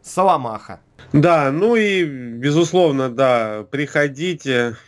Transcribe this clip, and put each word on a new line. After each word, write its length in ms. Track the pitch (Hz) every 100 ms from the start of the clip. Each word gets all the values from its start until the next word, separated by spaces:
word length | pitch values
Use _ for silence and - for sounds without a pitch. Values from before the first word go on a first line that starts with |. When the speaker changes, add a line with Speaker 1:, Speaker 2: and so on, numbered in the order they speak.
Speaker 1:
Соломаха". 800 | - - 190 160 120 107 - 90 _ _ -
Speaker 2:
Да, 400 | 143 170 165 135
ну 240 | 147 214 233
и, 280 | 208 190
безусловно, 1040 | 160 131 123 117 139 151 160 180 170 139 131
да, 560 | 120 131 120 110 107 104
приходите, 1080 | 139 147 151 147 135 180 165 139 123 120 113